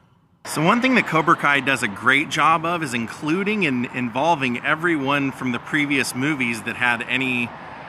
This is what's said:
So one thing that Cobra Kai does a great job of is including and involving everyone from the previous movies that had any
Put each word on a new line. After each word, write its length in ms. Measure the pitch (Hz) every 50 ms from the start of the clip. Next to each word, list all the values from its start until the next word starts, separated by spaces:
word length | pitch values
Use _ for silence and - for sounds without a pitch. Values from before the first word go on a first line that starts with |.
| _ _ _ _ _ _ _ _ -
So 160 | - - -
one 200 | 151 170 214 240
thing 140 | 233 254 262
that 120 | 220 170 -
Cobra 280 | - 160 160 151 165
Kai 260 | - - 147 143 139
does 220 | 135 135 135 123 123
a 40 | 117
great 420 | 98 95 110 120 131 139 151 151
job 360 | 131 156 147 151 165 170 160
of 180 | 165 175 175 160
is 100 | 139 120
including 720 | 123 117 107 - - - 151 156 190 196 190 214 214 190
and 200 | 151 131 123 120 123 -
involving 640 | 131 123 120 107 127 139 165 175 147 135 127 120 120 -
everyone 680 | 135 151 156 160 175 170 151 135 131 143 143 139 135
from 200 | 127 - 131 127
the 80 | 120 120
previous 540 | - - - 151 147 143 147 135 123 - -
movies 480 | 123 131 147 160 139 127 120 120 110 98
that 120 | 113 110
had 280 | 92 123 123 120 117 120
any 460 | 113 120 127 135 131 127 123 120 117 - - - - - - -